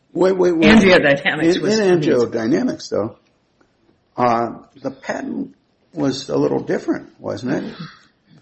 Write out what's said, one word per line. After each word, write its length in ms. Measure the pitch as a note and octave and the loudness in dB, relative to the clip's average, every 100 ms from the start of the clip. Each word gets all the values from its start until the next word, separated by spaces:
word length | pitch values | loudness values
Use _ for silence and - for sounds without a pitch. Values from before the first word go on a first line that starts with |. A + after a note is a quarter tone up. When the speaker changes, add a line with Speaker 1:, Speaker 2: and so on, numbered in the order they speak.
| _ | _
Speaker 1:
Wait, 240 | E3 F#3 F#3+ | 0 0 2
wait, 160 | F3+ | 0
wait. 160 | E3 G#3 | 4 6
Speaker 2:
angiodynamics 880 | A3 F#3+ F3 C#3+ C#3 F#3 - E3 F#3 | 6 6 4 4 0 -2 0 0 0
Speaker 1:
In, 60 | |
Speaker 2:
was 160 | E3+ A3 | 0 0
Speaker 1:
in 100 | G3 | 2
Speaker 2:
the 80 | F3 | 2
means. 100 | D3+ | 2
Speaker 1:
angiodynamics, 840 | C3 A2+ A#2 A2+ F3+ B3+ - - | 0 0 -2 -2 0 -2 -6 -6
though, 260 | G2+ A2+ - _ _ _ _ _ _ _ _ _ - | -4 -4 -8 _ _ _ _ _ _ _ _ _ -2
uh, 460 | B2 A#2 A2+ - - - | 0 2 -2 -8 -20 -12
the 80 | C3+ | -12
patent 640 | - - - - - - _ _ _ _ | -12 -10 -8 -8 -8 -10 _ _ _ _
was 340 | E3 C#3 B2+ - | -4 -4 -4 -4
a 80 | C#3+ | -2
little 240 | D3 - | 0 -2
different, 580 | - F#3+ - C#4+ - _ | -2 -6 -4 -6 -8 _
wasn't 460 | G#2 G2+ B2 E3+ | -10 -8 -4 -6
it? 100 | G#3+ - D#3+ - _ _ _ - | -6 -14 -18 -20 _ _ _ -18